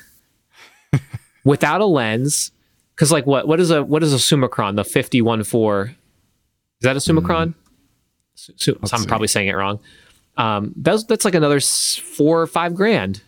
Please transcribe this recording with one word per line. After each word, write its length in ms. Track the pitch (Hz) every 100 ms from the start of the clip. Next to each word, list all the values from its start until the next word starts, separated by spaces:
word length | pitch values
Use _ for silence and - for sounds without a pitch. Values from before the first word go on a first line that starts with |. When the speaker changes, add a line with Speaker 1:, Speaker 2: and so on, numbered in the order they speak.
| - _ _ _ _ _ - _ _
Speaker 1:
<laughs> 520 | 139 - - - _
Speaker 2:
without 360 | 131 143 151 175
a 60 | 214
lens, 680 | 147 110 113 139 - - _ _ _ _ -
'cause, 140 | 147
like, 140 | 156 135
what, 220 | 135 143
what 100 | 160
is 120 | 175
a, 120 | 156
what 200 | 135 151
is 100 | 160
a 40 | 131
Summicron? 600 | - 147 123 - 104 104
The 80 |
fifty 380 | 98 147 - 127
one 200 | 113 110
four, 420 | 104 120 110 101 107 - _ _ _ _ _ _ _ _
is 20 |
that 140 | 131 135
a 20 |
Summicron? 480 | 165 160 175 165 165
Speaker 1:
Mm. 60 | 160 _ _ _ _ _ _ _
Speaker 2:
Su-, 180 | - - -
su-, 220 | - -
Speaker 1:
Let's 120 | 104
Speaker 2:
I'm 80 | 117
Speaker 1:
see. 60 | 104
Speaker 2:
probably 220 | 113 107
saying 200 | 107 98
it 60 | 95
wrong. 240 | 98 104 - - _ _ _ -
Um, 380 | 113 104 104 -
that's, 280 | 143 214
that's, 200 | 220 220
like, 100 | 214
another 220 | 170 147 143
s-, 400 | - - - -
four 460 | - - 147 165
or 40 | 160
five 280 | 175 175
grand. 480 | 175 208 185 - 95